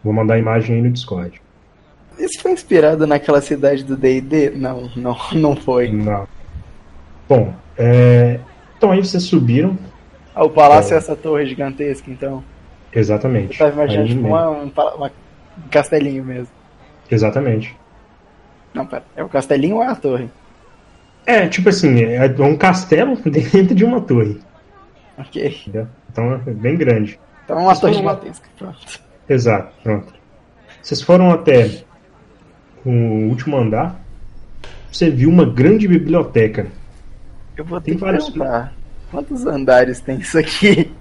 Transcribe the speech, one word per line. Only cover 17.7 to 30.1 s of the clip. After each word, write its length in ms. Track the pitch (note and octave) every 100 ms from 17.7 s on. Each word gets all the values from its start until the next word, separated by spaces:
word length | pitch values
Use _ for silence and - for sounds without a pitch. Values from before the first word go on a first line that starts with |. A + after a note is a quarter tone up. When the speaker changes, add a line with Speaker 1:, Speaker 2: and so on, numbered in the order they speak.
| - _ _ _ _ _ _ _ _ _
Speaker 2:
Não, 120 | - C3
pera. 180 | C3 _ -
É 80 |
o 60 | D#3+
castelinho 460 | C#3 C3 C#3+ D3+ A3
ou 60 |
é 40 | B3
a 80 | A3+
torre? 340 | C#3+ B2 A#2+ _ _ _ _ _ _ _ _ _ -
Speaker 1:
É, 220 | A#3 F3
tipo 220 | - F#3
assim, 340 | - D#3 A#2+
é, 120 | A2+ B2 C3+
é 160 | B2+
um 140 | C#3 D3+
castelo 580 | F#3+ F3+ - D#3 C4 B3+
<laughs> 40 |
dentro 520 | E3 C#3+ A#2+ F#3+ F#3 F#3+
de 100 | A3+
uma 160 | B3
torre. 380 | - A#2+ G#2 G2+ _ _ _ - _ _ _ -
Speaker 2:
Ok. 300 | C#3 - C#3+ -
Speaker 1:
Entendeu? 260 | - G#2 A2+ - -
Então 220 | - A#2 B2+ C3
é 40 |
bem 240 | G#2+ A#2 E3
grande. 420 | C3+ A2 G#2 - _ _ -
Speaker 2:
Então 120 | D#3+
é 40 |
uma 140 | F#3 F#3
Speaker 1:
Vocês 40 |
Speaker 2:
torre 120 | -
Speaker 1:
foram 120 | G3+ G3
lá 80 | F#3+
Speaker 2:
gigantesca, 320 | - - _ _
pronto. 440 | F#3+ - - - _ _ -
Speaker 1:
Exato, 460 | C3 A#2+ G2+ - _
pronto. 300 | A2 G#2 -